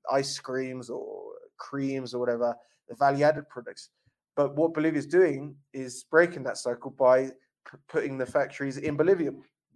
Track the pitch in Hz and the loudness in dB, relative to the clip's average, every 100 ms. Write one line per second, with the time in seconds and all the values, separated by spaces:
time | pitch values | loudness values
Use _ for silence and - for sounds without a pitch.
0 | - 139 139 - - 131 131 127 113 117 | -2 -2 -2 -6 -6 -4 -4 -8 -10 -10
1 | 104 98 - - - - - 139 135 135 | -10 -12 -14 -18 -20 -20 -8 -4 -2 -4
2 | 123 123 123 117 120 117 _ _ - 117 | -6 -4 -2 0 0 -2 _ _ -14 2
3 | 139 139 147 147 147 123 110 - - _ | 2 4 4 2 -4 -14 -16 -16 -20 _
4 | _ _ _ - 143 143 165 165 160 147 | _ _ _ -2 0 2 0 0 0 -2
5 | 143 175 175 135 147 - _ 135 127 - | 2 4 4 2 -8 -16 _ -12 -10 -12
6 | - 160 175 160 123 - 123 120 135 - | 2 4 4 2 -6 -6 -4 -6 -6 2
7 | 127 127 135 - _ _ - - _ 156 | 6 6 4 -6 _ _ -20 -20 _ -4
8 | 139 131 123 147 131 - 139 135 156 147 | -4 -4 -2 -2 -2 -4 -6 -4 -2 2
9 | 165 190 143 - - _ _ | 4 2 0 -6 -14 _ _